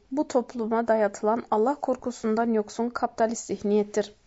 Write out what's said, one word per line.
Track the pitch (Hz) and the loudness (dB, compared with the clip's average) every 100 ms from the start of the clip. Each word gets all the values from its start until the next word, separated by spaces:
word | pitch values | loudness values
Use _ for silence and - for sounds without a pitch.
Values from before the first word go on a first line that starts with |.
| _ | _
bu | 269 302 | -4 0
topluma | 254 233 240 220 233 233 | 0 -2 -6 -2 0 2
dayatılan | 220 208 202 214 233 - | 2 2 0 0 0 0
Allah | 214 214 | 2 2
korkusundan | - - 254 254 240 220 220 233 | 2 -2 -2 -4 -4 -2 0 2
yoksun | 220 214 - 233 | 0 -2 -4 -4
kapitalist | 240 240 - 226 226 | -2 -4 0 0 0
zihniyettir. | - 202 202 208 208 208 202 - | -6 -4 2 2 2 -2 -4 -8